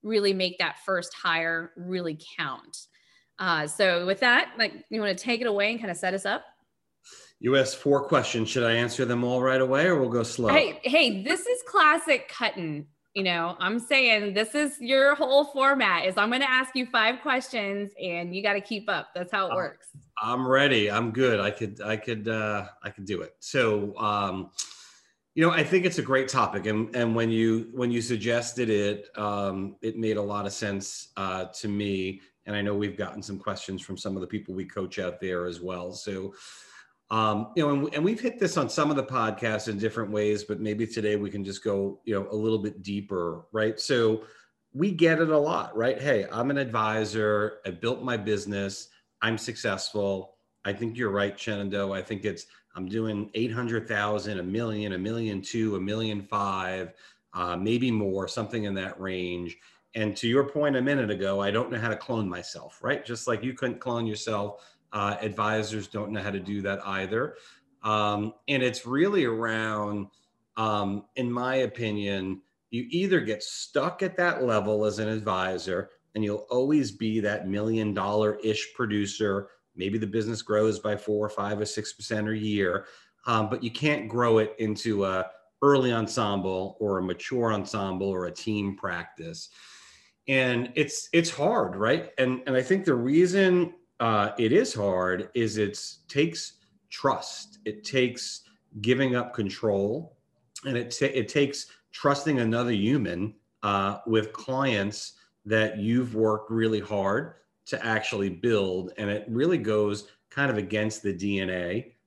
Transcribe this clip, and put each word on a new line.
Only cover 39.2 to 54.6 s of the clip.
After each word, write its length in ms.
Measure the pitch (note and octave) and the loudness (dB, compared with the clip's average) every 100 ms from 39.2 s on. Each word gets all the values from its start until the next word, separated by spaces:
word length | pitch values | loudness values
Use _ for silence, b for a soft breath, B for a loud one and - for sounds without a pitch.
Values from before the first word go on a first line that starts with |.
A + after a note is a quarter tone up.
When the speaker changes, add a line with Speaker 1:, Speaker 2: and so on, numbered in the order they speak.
| A2 G#2 A#2 G#2+ A2+ | 0 0 -2 -2 -2
Speaker 2:
in 100 | G2+ | -2
different 320 | A2 A#2 G#2 | -2 -2 -2
ways, 320 | G#2 G#2+ G#2 | 0 2 0
but 160 | - G2+ | -2 -4
maybe 260 | G#2+ G#2 A2+ | -2 -2 -2
today 300 | - G#2 G#2 | 0 0 0
we 140 | G2+ | -2
can 140 | G2+ | -6
just 200 | G2 F#2+ | -8 -4
go, 360 | A2+ G2 G2 G2 | -2 0 -2 -4
you 100 | - | -4
know, 140 | G2+ G2 | -4 -2
a 60 | G#2+ | -2
little 220 | A2 A2 | 0 0
bit 240 | G2+ G2 | -2 -6
deeper, 640 | F#2+ G2+ G2+ F#2+ E2+ E2 - | -6 -6 -4 -4 -4 -6 -6
right? 260 | A2 G#2+ A2 | -2 0 -2
So 440 | - B2+ A2+ A2 B B B _ _ | 0 4 4 2 B B B _ _
we 160 | C3 F#3+ | -2 -2
get 300 | E3+ E3 D#3+ | 4 4 6
it 100 | E3 | 4
a 80 | D3+ | 4
lot, 360 | D3 F3 - | 4 0 -2
right? 280 | A2 A#2 - | 0 0 0
"Hey, 240 | C#3 A#2 F#2+ | 2 2 0
I'm 200 | A2 B2+ | -2 0
an 80 | C#3+ | 0
advisor. 1040 | C3 A2+ A2 A2 G#2+ A2 G#2+ G#2 G#2 - | 0 0 0 0 0 2 2 2 0 -4
I 60 | G2 | -10
built 320 | E2+ A#2 B2+ | -4 -2 -2
my 160 | B2+ A#2+ | -2 -4
business. 720 | G2+ G#2 G2 G2+ G2 F#2+ - b b _ | 0 -2 -2 -4 -4 -6 -14 b b _
I'm 160 | A2 A2+ | -2 -2
successful." 960 | - A2 A#2 F#2+ - G#2+ G2 G2 F2+ _ _ _ G2 | -6 -4 -2 -2 -4 -2 -2 -2 -6 _ _ _ -6
I 80 | |
think 240 | G2 A#2 A2+ | -4 -6 -2
you're 120 | A2+ | -2
right, 280 | G2 G2+ G2+ | 0 0 -2
Shenandoah. 540 | - G#2 G2 G2+ G2 | -6 -4 -2 -2 -2
I 100 | F#2+ | -4
think 240 | F#2 G2+ G#2 | -6 -4 -4
it's, 180 | E2+ - b b E2+ | -6 -14 b b -12
I'm 140 | F#2 | -6
doing 400 | A2 A2 G2+ G#2 | -4 -2 -4 -4
eight 200 | A2+ A#2+ | -4 -2
hundred 360 | A2+ A#2+ A2+ - | -2 -2 -4 -2
thousand, 500 | G#2 G#2 G#2+ G2+ G2 | -2 0 -2 -4 -6
a 40 | |
million, 500 | F2 G#2+ | -4 -2